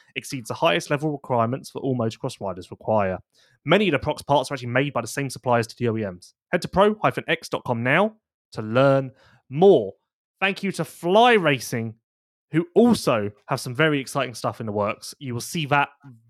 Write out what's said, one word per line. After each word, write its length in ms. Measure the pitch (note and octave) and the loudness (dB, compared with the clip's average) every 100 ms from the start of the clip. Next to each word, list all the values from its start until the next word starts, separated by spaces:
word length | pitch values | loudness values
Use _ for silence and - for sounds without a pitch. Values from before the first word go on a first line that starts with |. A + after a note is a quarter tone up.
| _ C3+ | _ -12
exceeds 320 | - C3+ G#2+ | -10 -10 -8
the 60 | |
highest 360 | A#2 E3 E3+ - | -2 0 0 0
level 220 | D3 D#3 | -2 -2
requirements 580 | D3 - B2 A#2 C3 - | -6 -2 0 0 -2 -8
that 80 | - | -8
all 160 | C#3 B2+ | -4 -2
motocross 440 | A2+ - C3+ - | -2 -4 -10 -8
riders 300 | G2 F2+ F2 | -10 -10 -12
require. 480 | - - A2 G2 F2+ - _ _ _ C#3 | -10 0 0 0 -4 -10 _ _ _ 0
Many 220 | G#3 G#3 | 2 2
of 40 | |
the 60 | C#3+ | 0
Prox 240 | D3+ D3 | -2 -6
parts 280 | - C#3+ C3 | 0 0 0
are 40 | |
actually 140 | C#3 A#2+ | -8 -2
made 260 | B2 C#3+ | 0 0
by 80 | B2 | -2
the 40 | A#2 | -6
same 220 | - C#3 | -6 -8
suppliers 380 | - B2+ A#2+ A2+ | -6 0 2 0
to 100 | - | -2
the 100 | A#2+ | -2
O 80 | A2 | -2
E 20 | |
Ms. 320 | G#2 F2 - _ - | -6 -10 -20 _ -6
Head 120 | F#3 | -4
to 60 | - | -2
pro 260 | F3+ G#3 G#3+ | 2 4 4
hyphen 220 | C#3 C#3+ - | -2 -2 -4
X 220 | E3 - | -4 -4
dot 120 | - | -6
com 180 | - A#2 | -4 -2
now 320 | B2 D3+ G#3+ A3 _ _ _ | 2 2 2 -2 _ _ _
to 100 | - | -12
learn 500 | G#2+ A#2 C#3 C3+ C3+ - _ _ - | -2 2 4 4 -2 -12 _ _ -8
more. 420 | C3+ G3 D#3+ G2 - _ _ _ - | 4 6 6 4 -10 _ _ _ -4
Thank 240 | F#3+ F#3+ | -4 -2
you 80 | G3 | -6
to 120 | - | -4
Fly 480 | D#3+ - E3+ G3 B3 | -8 -6 2 6 6
Racing, 600 | A3+ D#3+ C3+ - B2 A2+ A2+ _ _ _ _ _ | 6 4 0 -2 -6 -6 -10 _ _ _ _ _
who 140 | D#3 F3 | -2 0
also 560 | - A#3+ A3 - A#2 G#2 - - | 4 6 4 2 0 -2 -8 -8
have 120 | C3 | -6
some 160 | - | -6
very 260 | B2 D#3 D3 | 0 0 0
exciting 340 | B2+ C#3+ B2+ | -4 -6 -6
stuff 260 | A#2 B2+ G#2+ | -6 -8 -6
in 60 | A2 | -6
the 60 | |
works. 420 | G#2 G2+ - - - | -2 -2 -4 -12 -14
You 140 | C#3 | -10
will 80 | A#2+ | -8
see 240 | - F3 | -6 -6
that 240 | C#3+ C#3+ C#3+ _ C#3 A#2 _ | 0 0 0 _ -20 -20 _